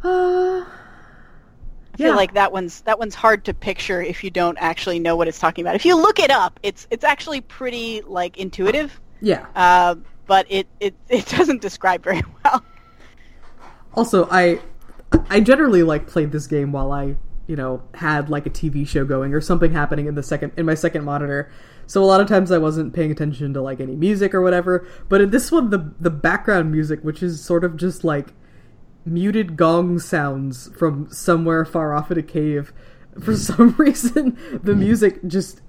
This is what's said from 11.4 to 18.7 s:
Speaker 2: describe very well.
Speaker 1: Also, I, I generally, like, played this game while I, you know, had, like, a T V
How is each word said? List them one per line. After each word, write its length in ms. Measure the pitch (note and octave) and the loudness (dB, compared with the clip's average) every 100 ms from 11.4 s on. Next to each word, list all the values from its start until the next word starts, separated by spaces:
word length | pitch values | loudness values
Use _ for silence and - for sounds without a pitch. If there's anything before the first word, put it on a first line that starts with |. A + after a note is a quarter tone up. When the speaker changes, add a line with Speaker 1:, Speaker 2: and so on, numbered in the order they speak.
| E4+ C4 | 0 0
Speaker 2:
describe 440 | G3+ - F#3+ F3+ | -4 -2 0 0
very 180 | F3+ F3 - - | 0 -2 -4 -2
well. 180 | - B3+ - - - - - - - - - - - - - | 0 0 -4 -20 -20 -20 -20 -20 -20 -20 -20 -18 -20 -20 -10
Speaker 1:
Also, 340 | - A#3 G3 E3+ | -2 0 2 2
I, 300 | F#3 F3+ E3+ - - - - - - - | 4 4 2 -4 -16 -16 -18 0 0 2
I 120 | G3 | 2
generally, 420 | A3 C4+ D4+ F#3+ | 4 4 6 4
like, 240 | E3 D3+ - | 4 2 -2
played 240 | - D3+ | -2 -2
this 160 | D3+ D3 | -4 -4
game 240 | D3+ C#3+ | -4 -2
while 220 | C#3 C3+ | -2 -2
I, 240 | C#3+ C#3+ C#3 - - - | -2 -2 -4 -4 -8 -6
you 80 | D#3 | -6
know, 260 | C3 C3 - | -6 -8 -10
had, 340 | - E3 D3+ C#3+ | -6 -2 -2 -2
like, 160 | D3 D3 | -4 -4
a 40 | |
T 180 | - | -4
V 160 | D#3+ | -4